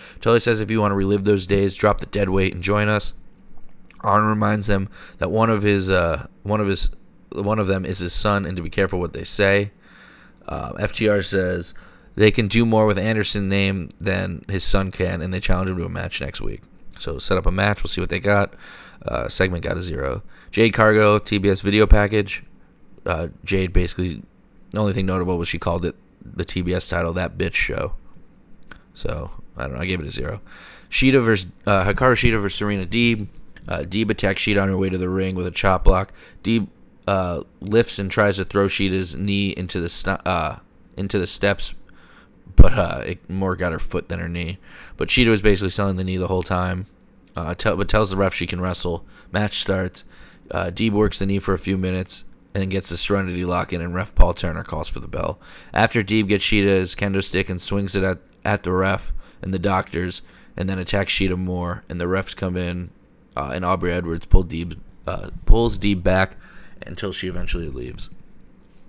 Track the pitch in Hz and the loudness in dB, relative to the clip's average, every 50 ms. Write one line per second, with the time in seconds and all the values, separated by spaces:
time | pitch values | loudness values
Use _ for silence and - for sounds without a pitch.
0 | - - - - - 117 117 117 - 120 113 107 110 101 113 110 104 101 101 101 | -18 -20 -16 -2 2 2 2 4 4 2 0 0 -2 -2 0 0 2 2 2 2
1 | 98 95 101 101 98 104 104 98 90 90 98 98 101 98 90 - - 104 101 - | 2 2 0 2 2 2 2 2 2 0 0 2 2 0 0 2 2 2 2 0
2 | 101 - - 101 101 95 92 95 92 95 82 87 87 95 101 104 104 104 107 104 | -4 -6 -4 -2 0 0 2 2 0 0 -2 -2 -2 -2 0 0 2 0 0 0
3 | - - - - - - - - - - - - - - - - - - - - | -2 -4 -8 -10 -16 -20 -20 -20 -20 -16 -12 -12 -12 -12 -14 -18 -20 -20 -16 -4
4 | - 101 98 104 107 107 107 107 107 104 107 107 98 98 101 98 95 - - - | 0 2 4 4 4 2 2 2 2 0 0 0 2 0 0 0 0 -4 -8 -16
5 | - - - - - 87 95 110 113 113 113 101 101 104 101 98 92 95 92 90 | -20 -20 -8 -6 -4 -2 0 2 2 2 2 2 2 2 2 2 2 2 2 2
6 | 87 85 78 - - - - - - 101 104 107 104 98 95 92 - - - - | 2 2 0 -4 -6 -12 -18 -12 -6 -4 -2 0 0 0 0 0 0 -2 -2 -4
7 | - - - - - - - - 101 101 107 110 101 92 95 95 92 - 98 95 | -12 -20 -20 -20 -20 -12 -8 -4 -2 0 0 0 0 0 0 -2 -2 -4 -4 -4
8 | 90 85 - - - 107 101 101 98 80 95 90 82 82 - - 98 92 - 90 | -4 -4 -4 -2 0 0 0 0 -2 -4 -6 -6 -8 -4 -2 -2 0 0 0 -4
9 | 87 82 - - - - - - 101 98 98 101 101 101 - _ - - - - | -4 -6 -6 -8 -10 -6 -2 0 2 4 4 2 0 -2 -8 _ -20 -20 -20 -20
10 | - - - - - - - _ - - 71 67 64 60 - - 104 95 - - | -20 -20 -20 -20 -20 -20 -20 _ -12 -10 -8 -8 -8 -10 -6 -4 -4 -4 -2 0
11 | 113 107 101 101 90 - 98 95 92 90 87 87 85 - - - - - - - | 2 2 2 2 0 0 0 0 0 0 -2 -4 -6 -8 -12 -14 -18 -20 -20 -20
12 | - - - - 107 107 - - 113 98 101 117 117 113 110 110 110 107 101 98 | -20 -10 2 4 6 6 6 4 0 2 2 2 2 4 4 4 4 4 2 0
13 | 95 110 110 110 101 - - 104 98 95 98 98 98 95 98 95 80 - - - | 0 -2 -2 -2 -2 -2 -2 -2 -2 0 0 2 2 0 -2 -4 -6 -10 -12 -6
14 | - 98 92 92 95 95 90 - - - 101 92 - - - 98 95 95 - - | -4 -4 -2 -2 -2 -4 -6 -8 -8 -6 -4 -2 2 2 2 2 2 0 -2 -2
15 | 92 90 92 87 80 92 92 92 - - 92 92 95 92 92 87 82 87 87 87 | -2 -2 -2 -4 -4 -4 -4 -2 2 2 2 2 2 -2 -2 -4 -4 -6 -6 -6
16 | 87 87 - - 71 69 - - - 53 52 - - - - - - - - - | -8 -8 -8 -8 -8 -8 -8 -6 -6 -6 -6 -6 -12 -20 -20 -18 -18 -16 -14 -10
17 | - - 76 - - - 95 92 90 92 90 98 98 104 104 - - 92 - 90 | -8 -8 -8 -4 -2 0 0 2 2 2 2 2 2 0 0 0 -2 -4 -2 -4
18 | 90 85 87 90 87 101 104 101 101 - - - - - - - - - - - | -2 -2 -4 -2 0 2 2 2 2 0 -4 -12 -20 -20 -20 -20 -20 -20 -20 -12
19 | - - 58 60 60 - - - 95 92 90 85 87 - - 85 92 87 78 67 | -8 -6 -4 -4 -4 -4 -2 0 0 0 0 -2 -4 -4 -4 -4 -6 -6 -6 -4
20 | 67 67 64 101 - - - - - - - 101 113 117 - - 110 107 107 107 | -4 -4 -6 -6 -8 -14 -18 -20 -18 -4 2 2 4 4 4 4 4 4 6 6
21 | 107 104 104 104 - - 107 101 95 101 95 92 - 101 101 107 107 98 107 101 | 6 4 4 2 2 -2 -2 0 2 0 0 0 0 2 4 4 8 8 8 8
22 | 104 98 107 107 101 - - - - - - - - - _ _ - - - - | 8 4 0 -2 -2 -2 -8 -12 -12 -18 -20 -20 -20 -20 _ _ -20 -20 -20 -10
23 | - - 87 78 85 82 - - - - 98 95 92 87 92 92 90 85 - - | -6 -4 -4 -4 -4 -6 -10 -12 -4 -2 -2 0 0 2 4 4 4 4 0 -2
24 | 90 90 76 50 - - _ _ _ _ _ - - - - 104 107 101 92 95 | -4 -4 -4 -8 -12 -18 _ _ _ _ _ -20 -16 -8 -4 -2 -2 0 0 0
25 | 95 92 90 92 87 92 90 85 85 - - 85 - 85 85 87 85 85 - - | -2 0 0 0 0 -2 -2 -2 -2 -4 -4 -4 -2 -2 -2 -2 -2 -6 -6 -10
26 | _ _ _ _ - - - - 87 - - 90 87 87 87 92 - - - 87 | _ _ _ _ -20 -12 -8 -8 -8 -6 -6 -4 -2 -2 -2 -2 -2 -4 -4 -2
27 | 85 85 85 90 90 85 - - - 90 - - - - - - - - - - | -2 -2 -2 -4 -4 -4 -4 -4 -4 -2 -2 -2 -2 -2 -2 -4 -4 -6 -6 -8
28 | - - - - - - - - - - - - - - - - - - - - | -10 -16 -20 -20 -20 -20 -20 -20 -20 -20 -20 -20 -20 -20 -20 -20 -20 -20 -12 -8
29 | - - - 76 71 - - - - - - - 62 69 64 60 87 92 95 87 | -6 -6 -6 -6 -8 -10 -12 -14 -16 -16 -12 -10 -10 -8 -6 -6 -4 -4 -4 -4
30 | 76 69 67 - 64 73 - 104 - - - - - - - - - - - - | -4 -6 -6 -6 -6 -6 -8 -10 -14 -18 -20 -20 -20 -20 -20 -20 -12 -6 -2 2
31 | 131 131 131 135 120 113 110 95 87 87 - - - 104 101 98 92 98 98 - | 4 6 6 6 6 4 2 2 0 -4 -12 -6 0 2 2 2 2 2 2 4
32 | 127 127 120 - - 117 110 110 101 98 - - 104 104 104 98 92 90 101 120 | 4 4 4 4 4 2 2 2 0 -2 -4 -4 -2 -2 -2 -4 -4 -2 0 2
33 | 120 117 117 107 101 - - - - - - - - - 87 85 71 92 95 107 | 2 2 2 0 -4 -8 -12 -16 -18 -18 -18 -16 -10 -8 -6 -6 -6 -4 -2 -2
34 | 110 104 107 - - 95 98 - - 107 104 98 98 95 95 92 95 95 92 90 | 0 0 0 0 0 0 0 0 0 2 2 2 2 2 0 0 0 -2 -2 -2
35 | 92 90 92 95 95 95 95 90 90 90 87 - - 98 92 92 - - 92 92 | -2 -2 -2 -2 -2 -2 -4 -4 -6 -6 -4 -2 0 2 2 6 6 6 6 6
36 | 98 - - - - - - - - - 113 117 98 - - - - - _ - | 2 -4 -10 -18 -20 -20 -20 -8 -2 0 0 0 0 -4 -8 -18 -20 -20 _ -8
37 | _ - 101 95 92 90 87 78 - - _ _ - 101 104 117 113 - - - | _ -2 0 0 0 -2 -4 -6 -8 -12 _ _ -6 2 2 2 2 2 -2 -4
38 | 101 95 - - 104 101 95 95 92 - - 101 98 98 - - 98 95 92 95 | -4 -2 2 2 2 4 2 0 -4 -2 0 0 0 0 0 0 0 0 0 -2
39 | 92 85 76 73 98 101 98 101 101 98 - - 92 90 - 92 85 85 - - | -2 -4 -6 -4 -2 -2 0 0 0 -2 -2 -4 -6 -6 -6 -4 -4 -4 -4 -4
40 | - 98 95 87 - 90 90 85 80 73 - - - _ _ - - - - - | -4 -4 -4 -4 -2 -2 -2 -2 -2 -4 -6 -10 -16 _ _ -20 -20 -16 -10 -8
41 | 98 95 - 101 87 - - - - 101 98 - - - - - - - - - | -6 -2 -2 -2 -2 -2 -2 0 0 0 0 0 -4 -8 -8 -12 -14 -18 -20 -20
42 | - - - - - - _ - - - - - - - - 107 90 85 80 65 | -20 -20 -20 -20 -20 -20 _ -20 -20 6 12 12 12 12 12 10 4 0 -2 -6
43 | - - 90 - - - 92 95 95 92 92 90 90 87 80 - - - - 87 | -8 -8 -10 -10 -10 -8 -4 -2 -2 -2 -2 -2 -2 -4 -2 -4 -4 -4 -4 -6
44 | - - - 87 87 85 85 87 85 82 95 - - - - - - - - - | -4 -6 -6 -6 -6 -6 -6 -6 -6 -6 -8 -10 -14 -20 -20 -20 -20 -16 -8 -6
45 | - 95 - 131 123 113 113 98 101 107 98 92 101 92 - - 101 98 95 90 | -2 0 2 4 4 4 4 4 6 4 4 4 2 -2 -2 -2 -2 -2 -2 -2
46 | 92 92 92 92 92 85 95 92 90 - 95 90 90 92 90 90 98 - - _ | -2 -2 -2 -2 -2 -2 -2 -2 -2 -2 -2 -2 -2 -2 -4 -6 -8 -12 -16 _
47 | _ _ _ _ _ _ _ - 85 78 90 - - 107 90 90 101 - - 107 | _ _ _ _ _ _ _ -10 -8 -8 -6 -2 -2 -2 0 0 0 2 2 2
48 | 110 95 95 95 98 95 - - 87 - - 87 90 92 90 - - 90 85 82 | 2 0 0 0 0 0 0 -4 -6 -6 -6 -6 -4 -4 -4 -4 -4 -4 -6 -6
49 | - - - - - - - 101 104 104 - - - - 95 95 90 90 - - | -8 -14 -20 -20 -14 -6 -4 -2 -2 -2 -4 -4 -2 -2 -2 -2 -2 -4 -8 -12
50 | - - - - - - - - - - - 90 90 90 90 98 110 113 101 104 | -18 -18 -20 -20 -20 -20 -20 -20 -12 -8 -6 -4 -4 -4 -2 -2 0 0 2 2
51 | 107 98 - - 98 98 98 98 - - 95 87 - 95 95 92 92 92 92 92 | 2 2 0 -2 -2 0 0 -2 0 -2 -2 -2 -2 -2 -2 -2 -2 -2 -4 -4
52 | 92 - - - - - - - _ _ - 101 98 95 92 95 - - 85 85 | -6 -6 -8 -10 -10 -14 -20 -20 _ _ -6 -4 -4 -2 -4 -4 -4 -4 -6 -4
53 | - - 101 98 95 90 90 90 90 87 90 87 87 - 90 87 82 87 87 90 | -2 -2 0 -2 -2 -2 -4 -4 -4 -2 -2 -2 -4 -4 -6 -6 -6 -6 -6 -6
54 | 87 - - - - 87 87 - - 87 80 82 85 - - 78 - - - - | -6 2 6 6 6 6 6 0 -4 -6 -6 -6 -8 -8 -8 -8 -6 -6 -8 -8
55 | - - 82 - - 80 - - - - - - - - - - 113 113 - 120 | -8 -8 -8 -6 -6 -6 -6 -8 -14 -20 -20 -20 -20 -6 0 0 0 2 2 -2
56 | 101 101 110 110 104 95 104 98 - - 110 104 98 101 98 95 92 92 - - | 0 2 0 0 2 2 0 0 0 0 2 2 4 4 2 2 0 -2 -4 -4
57 | 101 101 95 98 95 - - 92 95 - 92 90 - - 98 101 98 95 - 98 | -4 -2 -2 -2 -2 -2 -2 -2 -2 -2 -6 -6 -6 -4 -4 -4 -2 -2 -2 -2
58 | 92 95 92 90 - _ _ _ - 107 104 101 - 90 90 92 95 95 98 - | -2 -2 -2 -6 -10 _ _ _ -4 -4 -4 -2 -2 -2 -2 0 0 0 -2 -2
59 | - - - - - - - - - 95 92 92 85 98 95 92 87 - - 82 | -4 -4 -6 -6 -8 -10 -14 -12 -8 -6 -4 -2 -2 0 0 -2 -2 -4 -4 -4
60 | 90 90 87 - - - - - - - - - 95 92 95 92 90 - - 98 | -4 -4 -6 -10 -12 -16 -20 -20 -20 -14 -10 -8 -6 -6 -6 -6 -4 -4 -2 -2
61 | 98 - - - 98 95 90 90 92 90 90 90 87 87 87 - - - 87 87 | -2 -2 -2 -2 -2 -2 -2 -4 -4 -4 -4 -4 -6 -6 -8 -10 -10 -12 -8 -6
62 | 87 87 92 95 95 - - - - 92 90 90 90 87 90 90 90 - - _ | -4 -2 -2 -4 -4 -6 -8 -8 -6 -6 -4 -4 -4 -4 -6 -8 -10 -12 -14 _
63 | _ _ _ _ _ _ _ - 71 67 65 90 90 87 95 92 90 90 85 90 | _ _ _ _ _ _ _ -8 -8 -6 -6 -4 -2 -2 -2 0 0 -2 -2 -2
64 | 90 82 82 85 - - - 98 92 80 76 80 87 87 80 - - - - - | -2 -4 -6 -6 6 8 8 8 8 4 -2 -6 -6 -8 -10 -12 -16 -18 -20 -10
65 | - - 92 - - - - - - - - 113 117 120 110 98 104 101 101 90 | -8 -8 -6 -6 -8 -10 -12 2 6 8 8 8 8 4 0 0 0 0 0 2
66 | 87 92 92 92 95 - - - - - - - - - - - - - 90 - | 2 2 2 2 2 0 -4 -10 -20 -20 -20 -20 -20 -18 -18 -18 -16 -14 -10 -8
67 | - 98 90 - - 92 85 87 90 - - 90 82 76 65 62 62 62 - - | -8 -8 -8 -6 -8 -6 -4 -4 -2 -2 -2 -4 -4 -6 -8 -8 -10 -10 -10 -12
68 | - - - - - - - - - - - - - - - - - | -14 -14 -14 -16 -18 -20 -20 -20 -20 -20 -20 -20 -20 -20 -20 -20 -20